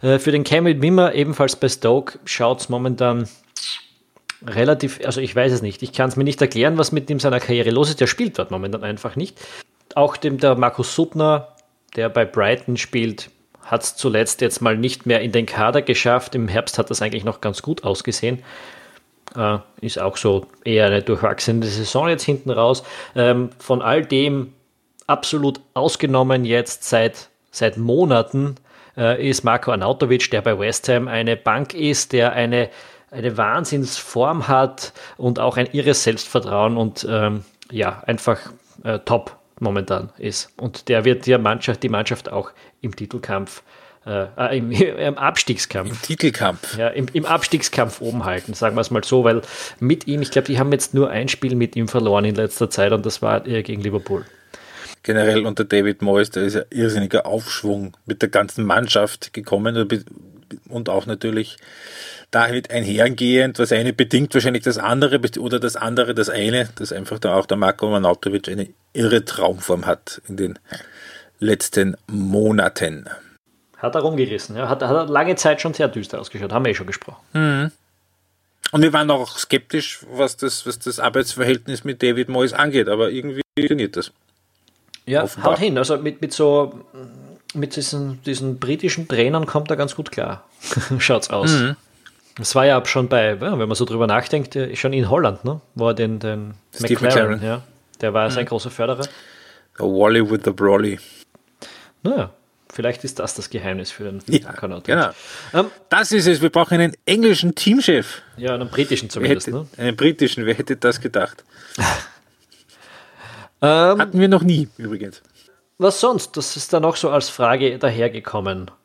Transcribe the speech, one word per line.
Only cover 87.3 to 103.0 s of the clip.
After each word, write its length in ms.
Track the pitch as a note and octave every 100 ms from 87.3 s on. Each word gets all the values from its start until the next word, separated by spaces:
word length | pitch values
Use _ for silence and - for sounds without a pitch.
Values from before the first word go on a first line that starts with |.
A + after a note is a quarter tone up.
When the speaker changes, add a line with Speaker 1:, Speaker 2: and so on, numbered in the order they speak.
| - _ D#3
Speaker 1:
mit 200 | C#3+ D3+
diesen, 460 | C3+ D3 C#3 C3
diesen 380 | - C3+ C3+ C3
britischen 480 | B2 D#3 F#3 - E3
Trainern 400 | B2 A#2 D#3+ D#3
kommt 240 | D3+ D3+
er 40 | D3+
ganz 200 | C#3+ -
gut 160 | D3+
klar. 360 | - - - _ _ -
<laughs> 280 | - - C3
Schaut's 320 | - A#2+ -
aus. 200 | G#2 D#3
Speaker 2:
Mhm. 240 | D3+ B2 D3 _ _ - _ _ -
Speaker 1:
Das 160 | A2+
war 140 | C3+ C3+
ja 180 | C3+ -
schon 240 | C#3 B2
bei, 200 | B2 A2
ja, 60 | G#2 B2+ G3
wenn 80 | A2
man 60 |
so 100 | A2 B2
drüber 200 | A2+ A2+
nachdenkt, 500 | G#2 A#2+ D3+ C3+ C#3
äh, 200 | C3 A#2
schon 180 | C3+
in 160 | C3+ A2+
Holland, 340 | C#3 C#3+ G2
ne? 160 | B2 D3+ _
Wo 140 | - A#2
er 80 | A2+
den, 240 | A2+ A2
den 340 | A2 G#2+ G#2 G2+ _
Speaker 2:
Steve 200 | - A#2 A#2
Speaker 1:
McLaren, 280 | B2 B2+ G#2+
Speaker 2:
McLaren. 120 | G#2+
Speaker 1:
ja, 180 | G#2+ A#2+ B2+ _ _ _
der 140 | A2
war 160 | G#2+ A2
sein 140 | F#2 A#2+
Speaker 2:
Mhm. 40 |
Speaker 1:
großer 200 | A2+ B2
Förderer. 340 | - B2+ C3 - - - - - - _ -
Speaker 2:
The 40 |
Wally 460 | F#2+ F#2+ G#2+ A2+ G#2+
with 120 | A2 G#2
the 60 |
Brolly. 480 | G2 G2+ G2 G#2+ F#2+ - - - _ _ _ - - - _
Speaker 1:
Naja, 260 | F#3 C4 F#2 - _ _ _
vielleicht 320 | - A#2 B2